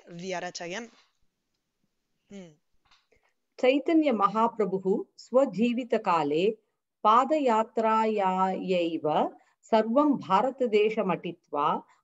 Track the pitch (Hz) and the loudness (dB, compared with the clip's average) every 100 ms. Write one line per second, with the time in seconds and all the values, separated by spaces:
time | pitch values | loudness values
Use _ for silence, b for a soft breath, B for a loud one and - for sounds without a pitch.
0 | - 170 185 175 175 - 170 196 226 _ | -10 -14 -10 -8 -8 -10 -12 -12 -14 _
1 | _ _ _ _ _ _ _ _ _ _ | _ _ _ _ _ _ _ _ _ _
2 | _ _ _ 202 175 151 _ _ _ _ | _ _ _ -20 -20 _ _ _ _ _
3 | _ _ _ _ _ - 254 285 - 330 | _ _ _ _ _ 0 2 2 2 2
4 | 302 214 196 214 226 226 196 190 190 226 | 2 2 2 2 0 0 -2 -2 -2 -2
5 | 392 - - 247 269 180 240 233 240 220 | -4 -16 -2 2 2 0 -2 -2 -2 -2
6 | 208 170 147 156 196 220 _ _ _ _ | 0 0 0 0 0 -2 _ _ _ _
7 | 214 226 269 311 262 220 220 - 220 220 | 4 4 4 0 2 0 0 -2 0 0
8 | 220 214 185 185 190 190 185 180 165 160 | 0 0 0 0 -2 -2 -2 -2 -2 -2
9 | 151 165 320 - b b _ 220 220 247 | -2 0 -2 -6 b b _ 0 2 2
10 | 302 262 139 190 262 254 247 208 214 214 | 2 0 0 0 0 -2 0 2 0 0
11 | 190 165 180 165 _ 143 151 196 b b | -2 -4 -6 -14 _ -2 -2 -2 b b